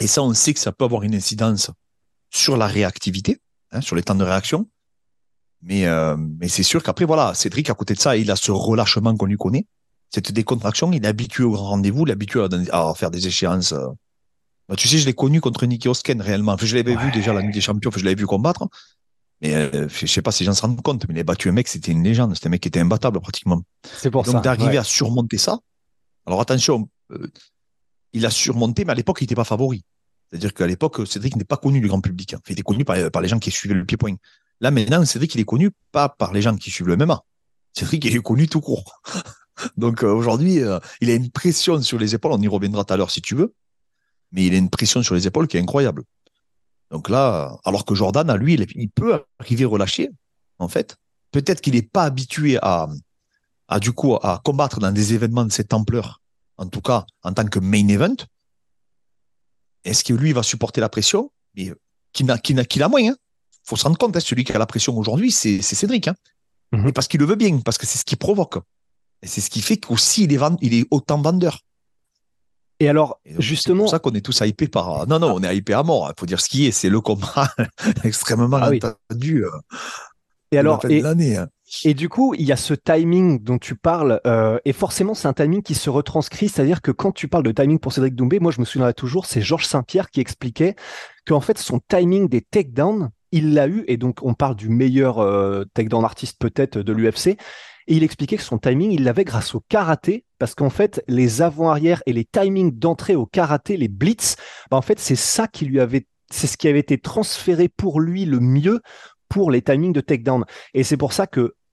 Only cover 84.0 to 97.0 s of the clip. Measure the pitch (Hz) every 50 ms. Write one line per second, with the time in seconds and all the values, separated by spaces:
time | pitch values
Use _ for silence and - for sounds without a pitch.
84 | 151 127 110 - - 123 117 113 110 110 113 - - 143 131 - 190 - - -
85 | 196 208 220 - - 143 - - 147 151 180 208 202 - 135 - - 147 123 147
86 | - - - 160 - - - - 214 202 - 156 135 151 180 - - 139 - -
87 | - 190 190 - - 135 - 165 131 113 110 - 139 143 160 156 - - - 139
88 | 131 131 123 123 123 127 180 202 175 165 123 120 117 - - 131 127 120 - -
89 | 135 123 147 190 - - - 120 101 98 160 156 - - - 135 127 - - 185
90 | 180 - - 135 123 - - _ 135 123 - - 160 190 202 - - - - -
91 | - - - _ _ - 156 143 - - 220 - - - 127 120 _ - 196 180
92 | 180 175 190 202 190 143 127 113 - _ - 208 165 131 113 139 151 196 220 208
93 | 151 110 - _ _ - 175 156 156 156 147 151 139 147 196 220 - - 123 113
94 | 127 127 117 - - 123 113 - 127 135 113 101 110 110 117 123 135 127 127 135
95 | 131 127 107 113 104 98 101 101 98 98 98 98 98 - - 120 110 107 120 113
96 | 113 110 - - 131 - - - 123 113 - 139 135 - - 107 95 110 107 110